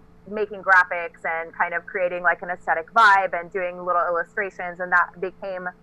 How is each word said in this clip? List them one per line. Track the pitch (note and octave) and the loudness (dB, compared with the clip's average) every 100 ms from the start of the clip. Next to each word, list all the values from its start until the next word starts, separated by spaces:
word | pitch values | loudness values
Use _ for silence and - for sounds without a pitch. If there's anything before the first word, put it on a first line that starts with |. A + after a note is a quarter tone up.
| - - - | -20 -20 -12
making | G#3+ G#3 G3 | -6 -6 -4
graphics | F3+ F#3 F3+ F3 E3+ - F3+ | 4 4 4 -2 -6 -8 -6
and | E3 E3 | -6 -6
kind | - F3 | -4 -2
of | E3+ - | -2 -6
creating, | G3 F3+ F3+ | -2 -2 0
like, | F3 E3+ | 0 0
an | F3+ | -4
aesthetic | F3+ - D#3+ D#3+ | -8 -2 -2 0
vibe | A3 G#3 G3 F#3 F3 | 4 6 6 2 -4
and | E3+ | -6
doing | G3 F3+ F3+ | -4 -6 -6
little | F3+ F3 F3 | -2 0 2
illustrations, | E3+ F3 - G3 - F3 F3 | 0 -2 -4 -6 -6 -10 -8
and | F3+ | 0
that | F3+ - F3 | 2 2 -4
became | F#3 - G3 F#3 F3+ - | -8 -8 -10 -8 -8 -12